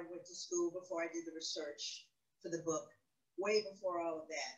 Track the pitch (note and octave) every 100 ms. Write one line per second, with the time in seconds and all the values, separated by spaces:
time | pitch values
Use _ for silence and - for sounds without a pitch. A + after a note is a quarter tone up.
0 | E3 E3+ - F3 - F3+ E4+ F3+ F3+ E3
1 | E3+ E3 D#3+ D#3+ D#3+ - D3+ - - -
2 | - _ _ _ E3 E3 D#3+ D#3 - -
3 | _ _ _ - G3+ G#3+ G3 G3 F#3 F3
4 | E3 D#3+ D#3 D3+ C3+